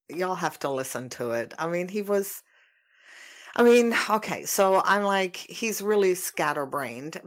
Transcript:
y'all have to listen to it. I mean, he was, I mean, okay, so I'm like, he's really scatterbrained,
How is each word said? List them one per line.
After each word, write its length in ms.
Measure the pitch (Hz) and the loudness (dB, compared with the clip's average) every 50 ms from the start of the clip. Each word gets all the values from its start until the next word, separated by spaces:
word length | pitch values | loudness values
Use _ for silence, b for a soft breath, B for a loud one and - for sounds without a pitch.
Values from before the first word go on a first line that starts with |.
| _ | _
y'all 280 | - 143 175 185 185 185 | -10 -6 -4 -4 -4 -2
have 220 | 170 175 147 - | -2 -4 -4 -4
to 120 | - - 143 | -4 -4 -2
listen 400 | 135 131 127 - - 123 127 123 | -2 -2 -4 -6 -6 -8 -8 -8
to 220 | - - 123 117 | -8 -6 -4 -2
it. 220 | 117 117 113 117 - - | -2 -2 -4 -6 -6 -6
I 80 | 160 | -4
mean, 220 | 170 175 175 180 180 | -4 -2 -4 -4 -4
he 120 | 202 214 | -6 -6
was, 420 | 196 202 202 196 196 - - - B B B B B B B B B B B B B B B B B B B B B B B | -2 0 0 0 0 -2 -8 -14 B B B B B B B B B B B B B B B B B B B B B B B
I 60 | - 240 | 6 8
mean, 300 | 240 240 240 233 233 226 220 - - | 8 8 8 6 4 2 0 0 0
okay, 360 | 214 214 - 190 147 95 - | 0 0 0 -4 -6 -6 -4
so 360 | - - 208 196 190 190 185 - | -2 2 4 4 6 4 4 4
I'm 180 | 185 196 208 202 | 4 2 2 2
like, 320 | 196 196 190 190 180 - | 2 2 2 0 -2 -4
he's 460 | - - - 175 - 233 226 196 - | -10 -14 -14 -8 -6 -4 -4 -4 -2
really 340 | 196 208 214 208 196 185 180 | 0 2 2 4 4 4 2
scatterbrained, 1040 | 180 - - - - 160 147 147 151 139 135 - 143 131 117 117 123 143 160 - - - | 0 -4 -6 -4 -2 -2 0 0 -2 -4 -4 -4 -6 -6 -6 -8 -10 -10 -10 -12 -12 -14